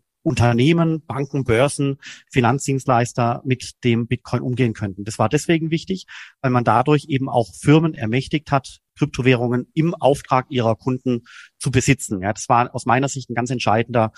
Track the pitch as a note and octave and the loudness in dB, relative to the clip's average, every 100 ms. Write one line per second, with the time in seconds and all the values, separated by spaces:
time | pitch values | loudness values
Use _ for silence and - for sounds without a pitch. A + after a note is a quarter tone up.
0 | _ _ D#3+ B2 A#2+ A#2 C#3 E3+ E3 D#3+ | _ _ -4 0 2 4 4 4 2 -2
1 | - A#2+ C#3+ C#3+ B2+ A#2 C#3 - C#3 C#3 | -6 -8 -6 -4 0 2 2 0 -4 -4
2 | - - _ C3+ A#2 C#3 - C3+ - A#2+ | -12 -20 _ 0 2 2 -2 -2 0 0
3 | B2 - A#2+ A#2+ C3+ B2+ - - B2 A#2 | 0 -2 -2 -2 -4 -4 -6 -4 0 0
4 | A#2 B2+ - B2+ C#3 B2 A#2+ G#2+ G2+ F#2+ | 0 -6 -4 -4 -2 0 -2 -2 -6 -6
5 | G2+ - G#2+ D3 - E3 D#3+ D#3+ - F#3+ | -8 0 0 0 0 0 0 -4 -4 -8
6 | - - - _ C3 B2 A2+ A2 C3+ D3+ | -10 -20 -20 _ 0 2 4 2 4 0
7 | D3+ C3+ C3+ B2 A2+ - C#3+ D#3 D#3+ D#3 | 0 -4 -2 -2 -2 0 4 4 4 -2
8 | A2 B2+ - D3+ - C3+ - - _ - | -2 -2 -2 -4 -2 -2 -2 -12 _ -4
9 | D3 - B2+ B2 A#2+ B2 B2 D#3+ E3 - | -4 0 2 2 2 -2 -2 -2 -2 2
10 | B2 C3 - C3 - B2+ A2+ A2 - B2+ | 2 0 0 -2 0 0 0 0 -4 -6
11 | B2+ A#2+ - - - _ C#3 B2+ C3 C3 | -4 -4 -6 -20 -20 _ -2 0 2 0
12 | - G2+ G2 A2 - A#2+ A#2+ A#2+ - B2 | -2 -4 -4 -4 0 2 0 -4 0 0
13 | C#3 C3+ A#2+ A#2+ A#2+ A#2+ - A2 A#2 A#2 | 0 -6 -8 -6 -4 -2 0 0 0 0
14 | A2 | 0